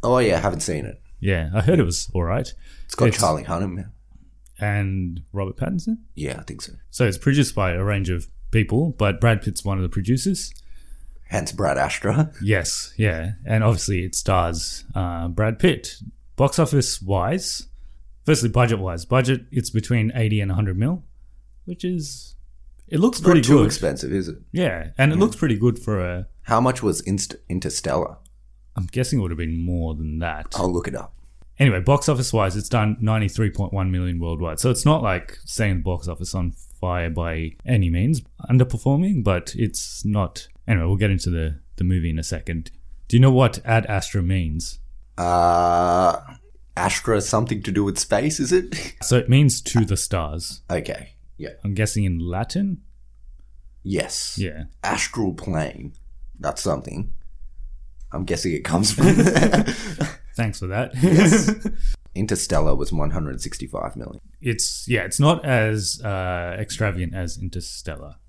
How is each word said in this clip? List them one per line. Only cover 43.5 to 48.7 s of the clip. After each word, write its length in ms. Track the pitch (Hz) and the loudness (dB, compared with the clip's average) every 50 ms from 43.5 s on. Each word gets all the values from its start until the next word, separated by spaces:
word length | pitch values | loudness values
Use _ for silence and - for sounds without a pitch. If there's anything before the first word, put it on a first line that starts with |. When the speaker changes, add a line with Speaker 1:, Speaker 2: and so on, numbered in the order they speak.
| - - - | 2 -2 -2
Speaker 2:
Ad 200 | - 113 113 104 - | 2 2 2 2 2
Astra 340 | 107 98 90 - - 104 87 | -2 -2 -2 -2 -2 -2 0
means? 560 | 85 95 95 85 80 76 80 - - - - - - - - - - - - | 2 0 0 0 0 -2 -4 -6 -6 -10 -12 -14 -16 -16 -18 -20 -18 -6 -4
Speaker 1:
Uh, 1040 | 87 87 87 87 85 87 87 85 87 87 87 85 87 87 87 90 92 87 82 - - - - - - - - - - - - - | 0 2 4 4 6 6 6 6 4 4 4 4 4 4 4 6 6 4 4 2 -4 -12 -20 -20 -20 -20 -20 -20 -20 -12 -6 -2
Astra 400 | 90 95 - - - - 113 101 | 0 0 0 0 0 0 0 0
is 100 | 98 - | 2 2
something 340 | - 110 110 120 113 104 104 | 0 0 0 0 -2 -4 -4
to 80 | - | -2
do 120 | 92 98 101 | 0 0 2
with 140 | 98 95 - | 0 0 -2
space, 400 | - - - 104 123 151 156 - | -2 0 2 2 2 0 0 -2
is 140 | 147 123 180 | 0 2 2
it? 420 | 185 180 - | 2 2 2